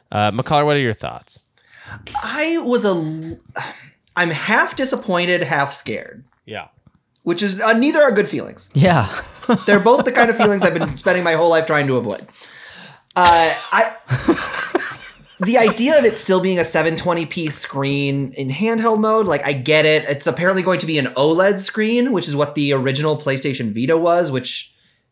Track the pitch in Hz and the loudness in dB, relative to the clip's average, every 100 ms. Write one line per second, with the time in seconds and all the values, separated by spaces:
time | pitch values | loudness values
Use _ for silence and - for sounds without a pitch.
0 | _ 104 104 104 127 151 147 147 123 104 | _ -2 -2 -2 0 0 2 0 -2 -4
1 | - 58 - - _ _ _ - - - | -10 -14 -18 -20 _ _ _ -20 -20 -20
2 | - 831 - 285 320 330 285 240 202 180 | -12 -10 -8 -4 -2 -2 0 0 0 0
3 | 156 160 160 165 - - - - - _ | -4 -8 -12 -14 -14 -12 -12 -14 -20 _
4 | _ - 170 151 - 233 339 - 262 247 | _ -4 -2 -4 0 0 0 -2 -4 -4
5 | - 175 175 175 147 147 139 - - 107 | -2 -2 0 0 0 0 -2 -4 -8 -10
6 | - - 139 _ - 104 80 _ _ _ | -12 -20 -20 _ -16 -16 -16 _ _ _
7 | _ _ 165 170 202 190 220 226 277 330 | _ _ -6 -2 -4 0 2 4 4 4
8 | 285 208 202 135 - - - 139 175 160 | 4 4 0 -4 -8 -14 -4 2 4 4
9 | 101 - - - - 233 - 202 196 277 | 0 -6 -12 -8 -2 0 2 4 4 4
10 | 262 247 233 226 208 202 180 165 160 131 | 2 2 2 4 2 4 0 0 -4 -2
11 | 190 180 170 160 170 160 160 151 139 127 | 0 0 0 2 2 2 2 0 0 -2
12 | 110 - - - - - - - - - | -2 -8 -12 -20 -20 -20 -20 -20 -20 -20
13 | - 185 175 170 165 143 - 196 226 - | -6 4 6 6 4 0 -2 0 0 -2
14 | - 127 - 302 - - - - - - | -6 -2 0 0 -4 -8 -6 -6 -6 -12
15 | - - - - 185 247 226 226 247 311 | -18 -20 -20 -4 0 4 4 2 2 4
16 | 233 - - 185 185 180 160 165 160 160 | 4 2 2 2 2 0 0 0 0 -2
17 | 180 170 160 - 156 - - 139 139 143 | -2 -2 -4 -6 -4 -4 -6 -4 -2 -2
18 | 139 139 135 - 131 143 220 226 226 214 | -2 -2 -4 -6 -6 -2 -2 0 0 2
19 | 220 220 202 143 - 139 127 151 156 151 | 2 2 0 0 -2 -4 2 4 4 2
20 | 139 143 170 156 175 190 180 180 156 151 | 0 -4 -4 -2 0 0 0 -2 -2 -2
21 | 127 127 147 165 190 190 - - 214 240 | -2 0 2 4 2 0 -4 -2 0 0
22 | 254 196 156 143 143 151 143 139 131 135 | 0 -2 -2 -2 -2 -2 0 0 0 -2
23 | 156 151 147 135 156 127 113 107 135 165 | -2 -2 -2 -2 -2 -4 -4 -2 0 2
24 | 170 170 165 131 127 - - _ _ _ | 4 2 0 -2 -4 -8 -10 _ _ _
25 | _ | _